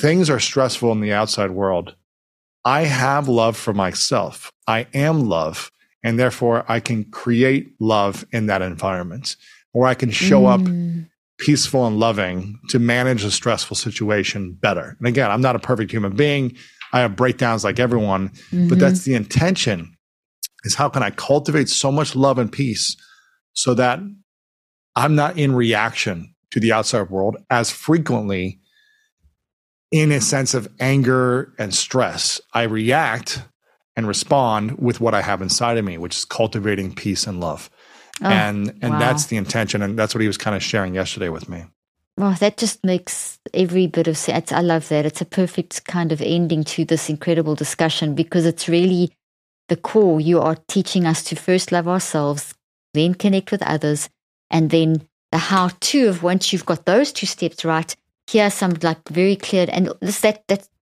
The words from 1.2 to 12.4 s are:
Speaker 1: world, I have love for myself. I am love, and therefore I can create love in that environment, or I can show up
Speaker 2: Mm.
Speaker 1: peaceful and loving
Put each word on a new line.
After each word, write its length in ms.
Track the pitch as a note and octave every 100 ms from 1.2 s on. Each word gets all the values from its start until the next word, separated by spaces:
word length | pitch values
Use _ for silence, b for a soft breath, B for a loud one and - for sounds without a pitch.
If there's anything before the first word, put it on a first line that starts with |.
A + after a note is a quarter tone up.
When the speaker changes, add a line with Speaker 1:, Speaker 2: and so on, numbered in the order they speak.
| G#2+ - G2
Speaker 1:
world, 420 | F#2 G2 F2+ F#2+ - _ _ _ _ _ _
I 180 | B2 C#3
have 440 | D#3+ C3 B2+ C#3 C#3
love 280 | A#2 A2+ A2
for 160 | -
myself. 800 | G2+ F#2+ F2 - B2 F2 - - _ -
I 200 | A2+ A#2
am 360 | C#3 D3 D#3+ A#2
love, 420 | E2 D#2+ - - _ _ _
and 140 | A2+ A#2
therefore 460 | B2+ - A#2+ A#2 -
I 120 | A#2
can 240 | - A2+
create 680 | G2+ - - A#2 C3 C3+ - _
love 440 | A2 G#2+ G2+ G2 -
in 140 | A#2 G#2+
that 160 | G2
environment, 720 | F#2 E2 G2 F#2 F2+ G#2 C#3 - b b b
or 140 | A#2+ B2+
I 80 |
can 160 | B2 B2
show 360 | G#2 F#3+ - G3
up 140 | G3
Speaker 2:
Mm. 460 | F#3 F3 E3+ E3+ D#3+ _ _ _
Speaker 1:
peaceful 480 | - D3 - C3+ A#2+
and 120 | G#2+
loving 600 | A2+ G#2 F#2 F2+